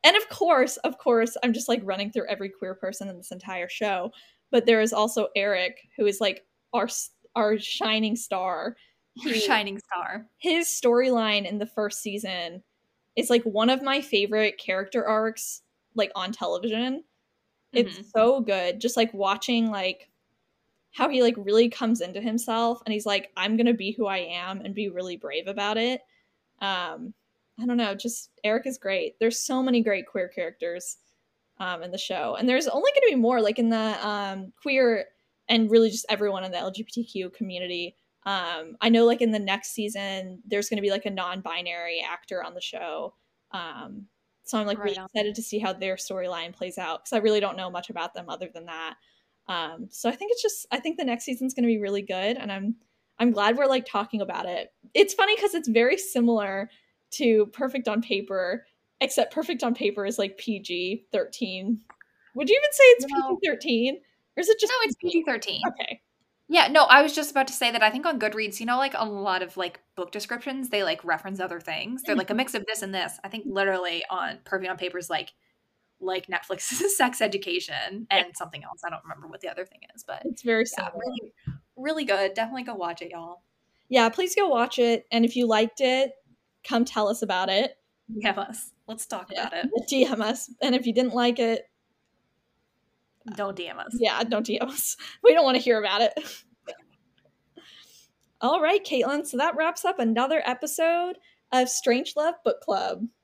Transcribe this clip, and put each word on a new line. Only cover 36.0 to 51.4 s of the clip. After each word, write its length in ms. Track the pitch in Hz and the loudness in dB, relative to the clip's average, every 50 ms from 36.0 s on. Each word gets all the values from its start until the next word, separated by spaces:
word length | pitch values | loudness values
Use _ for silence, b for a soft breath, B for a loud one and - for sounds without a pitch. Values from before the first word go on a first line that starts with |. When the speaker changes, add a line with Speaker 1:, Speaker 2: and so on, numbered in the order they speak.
| - - | -2 -2
Speaker 1:
everyone 340 | 214 202 208 208 196 190 185 | -2 0 0 -2 -2 -2 -6
in 80 | 190 | -6
the 60 | 180 175 | -6 -4
L 120 | 175 190 | -6 -6
G 100 | 190 202 220 | -6 -8 -12
B 60 | - | -8
T 120 | - 233 226 | -6 -8 -8
Q 260 | - - 196 185 185 | -6 -6 -8 -8 -8
community. 680 | - - 220 190 185 175 180 180 180 175 175 175 _ _ _ _ _ _ _ | -8 -8 -8 -8 -6 -8 -6 -6 -4 -6 -6 -8 _ _ _ _ _ _ _
Um, 500 | 196 196 190 180 170 175 160 160 165 226 - | -4 -4 -2 -2 -4 -6 -8 -10 -12 -8 0
I 60 | 208 233 | 4 6
know, 160 | 233 226 233 | 6 8 8
like, 160 | 233 233 233 | 6 6 4
in 100 | 247 226 | 2 2
the 60 | 214 214 | 2 0
next 320 | 202 190 196 214 - - | 0 -2 -2 -4 -4 -10
season, 720 | - - 208 208 220 202 196 196 190 190 185 185 185 180 - | -8 -6 -6 -6 -6 -6 -8 -6 -6 -8 -8 -10 -14 -16 -8
there's 220 | 208 208 202 208 - | -2 -2 -2 0 -2
gonna 120 | 226 208 | -4 -2
be, 80 | 202 202 | 0 0
like, 160 | 196 202 - | 0 0 -2
a 40 | 208 | -4
non-binary 880 | 196 190 180 175 185 190 185 170 165 175 180 175 170 170 170 170 170 165 | -4 -4 -4 -6 -6 -8 -8 -6 -6 -6 -6 -6 -8 -8 -6 -6 -4 -4
actor 400 | - - 170 175 _ - 190 180 175 | -4 -6 -8 -10 _ -10 -8 -8 -8
on 100 | 170 175 | -8 -12
the 60 | 180 | -12
show. 520 | - - - - 180 165 156 156 165 185 _ _ _ _ _ _ _ _ | -12 -10 -10 -10 -8 -8 -8 -8 -8 -10 _ _ _ _ _ _ _ _
Um, 560 | - 190 170 165 135 117 131 - 208 208 202 _ _ _ _ _ _ _ _ | -12 -10 -10 -10 -12 -14 -14 -14 -14 -16 -18 _ _ _ _ _ _ _ _
so 140 | - - 220 | -4 -4 -2
I'm, 80 | 214 | -2
like, 120 | 202 202 208 | -2 -4 -2
Speaker 2:
Right 60 | 208 | -2
Speaker 1:
really 140 | 208 196 190 | -4 -4 -4
Speaker 2:
on. 80 | 190 | -10
Speaker 1:
excited 280 | 190 _ 214 208 208 208 | -6 _ -2 -2 -2 -4
to 60 | 226 | -6
see 160 | 226 - - 214 | -8 -6 -6 -4
how 120 | 214 190 190 | -2 -4 -4
their 220 | 185 190 190 185 | -4 -4 -6 -4
storyline 560 | 190 - - 190 190 180 180 180 170 165 175 180 | -6 -6 -8 -6 -6 -4 -6 -6 -6 -8 -10 -10
plays 240 | _ 185 185 180 - | _ -10 -10 -8 -8
out, 260 | 180 160 165 - _ | -6 -6 -8 -8 _
'cause 80 | - - | -4 -2
I 40 | 220 | -2
really 220 | 208 220 214 214 | 0 0 0 0
don't 160 | 202 196 180 | 0 -2 -4
know 140 | 190 185 180 | -6 -10 -8
much 200 | 175 175 175 - | -8 -10 -10 -10
about 240 | 220 170 165 175 _ | -8 -8 -8 -8 _
them 140 | 180 175 170 | -12 -10 -10
other 180 | - 170 185 165 - | -10 -10 -10 -14 -14
than 120 | 170 165 | -16 -16
that. 300 | 170 165 160 165 160 - _ _ _ _ _ _ _ _ _ _ - | -14 -12 -10 -10 -12 -12 _ _ _ _ _ _ _ _ _ _ -6
Um, 400 | 185 175 165 151 165 - - - | -6 -4 -4 -6 -8 -12 -14 -14
so 180 | - - - 233 | -14 -4 -4 -4
I 20 | 269 | -4
think 180 | - 392 415 | -4 -2 -2
it's 100 | 480 480 | -2 0
just, 240 | - 427 - - - _ | 0 -4 -4 -4 -8 _
I 80 | - 269 | -6 -4
think 180 | - 320 330 - | -4 -6 -4 -2
the 60 | 302 | -2
next 200 | 254 233 233 - | -2 -2 -4 -4
season's 300 | - 254 240 | -6 -6 -4